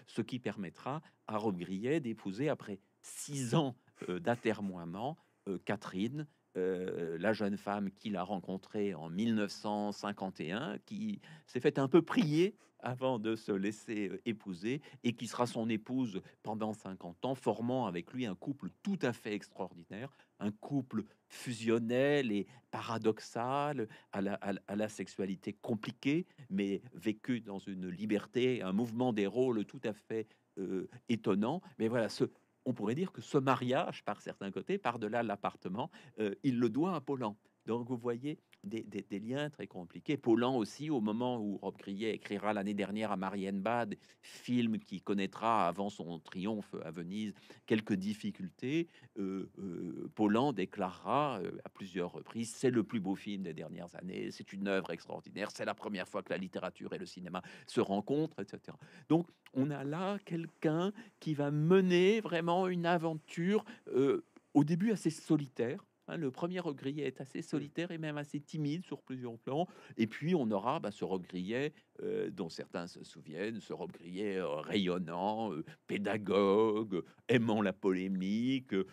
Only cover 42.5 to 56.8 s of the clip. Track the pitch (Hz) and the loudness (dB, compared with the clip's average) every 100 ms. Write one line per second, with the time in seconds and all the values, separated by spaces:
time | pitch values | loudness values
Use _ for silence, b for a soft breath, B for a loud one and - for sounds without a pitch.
42.5 | 104 101 101 95 107 107 92 95 101 95 | 0 0 0 0 0 0 0 -2 -2 -2
43.5 | 98 104 120 107 - b b - - - | 0 2 2 0 -4 b b -20 -10 0
44.5 | 123 113 107 - 90 - 98 95 - 110 | 2 4 0 -4 -6 0 2 0 0 4
45.5 | 110 87 95 101 - 82 80 - 95 101 | 6 4 2 -2 -4 -8 -10 -8 -4 -2
46.5 | 107 - 85 80 85 87 104 107 B B | -2 -6 -8 -8 -8 -6 -4 -4 B B
47.5 | B - 110 - 104 143 107 104 - 185 | B 0 2 4 0 0 -2 -6 -6 -10
48.5 | - 127 160 170 B 120 104 95 95 87 | -6 -2 -2 -2 B -14 -6 -4 -4 -6
49.5 | - 95 87 90 - - - 104 110 143 | -8 -8 -6 -6 -6 -8 2 6 6 4
50.5 | 101 95 104 92 90 95 131 147 104 90 | 2 -2 0 -2 -2 0 2 2 0 -4
51.5 | - - - 98 95 87 76 - 113 113 | -8 -12 -14 -6 -4 -4 -6 -8 -6 -6
52.5 | - 131 120 98 117 92 92 107 98 90 | 0 2 4 2 -2 -2 -2 -4 -6 -6
53.5 | 82 80 87 87 - 90 101 98 - - | -8 -10 -10 -12 -10 -8 -6 -6 -8 -10
54.5 | 98 98 95 82 87 - 85 - 92 104 | -4 2 2 0 -6 -8 -12 -10 -6 -6
55.5 | - 107 104 104 95 - 101 92 87 92 | -4 -6 -4 -4 -4 -4 -6 -4 -4 -4
56.5 | 92 90 - | -6 -6 -8